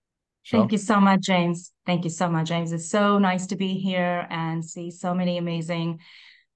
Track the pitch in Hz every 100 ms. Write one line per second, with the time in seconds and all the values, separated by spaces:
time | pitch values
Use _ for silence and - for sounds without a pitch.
0 | _ _ _ _ - 226 196 208 214 208
1 | 196 190 196 180 175 170 - _ - 170
2 | 170 - 180 160 160 170 165 165 165 208
3 | 208 202 190 185 185 190 190 190 190 185
4 | 180 175 175 165 165 165 165 175 170 170
5 | 180 180 180 175 170 170 160 170 165 165
6 | - - - _ _